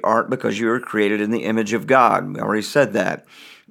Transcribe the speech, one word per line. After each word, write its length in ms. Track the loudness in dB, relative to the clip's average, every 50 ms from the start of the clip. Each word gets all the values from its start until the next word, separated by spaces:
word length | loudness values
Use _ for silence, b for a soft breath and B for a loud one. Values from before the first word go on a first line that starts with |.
| 0
art 260 | 2 2 2 0 -2
because 300 | -4 -4 -4 -4 -2 -2
you 100 | 0 0
are 80 | -2 -2
created 420 | -4 -4 -2 0 0 2 0 0
in 120 | -2 -2
the 100 | -2 -4
image 300 | -2 -2 -2 -2 -2 -2
of 160 | -4 -4 0 4
God." 440 | 4 6 6 6 4 2 -2 -6
We 80 | -8 -6
already 220 | -4 -2 -2 -2
said 300 | -4 0 2 2 2 2
that. 320 | 2 -2 -2 -2 -4 -6 -10 B B B B B B B B B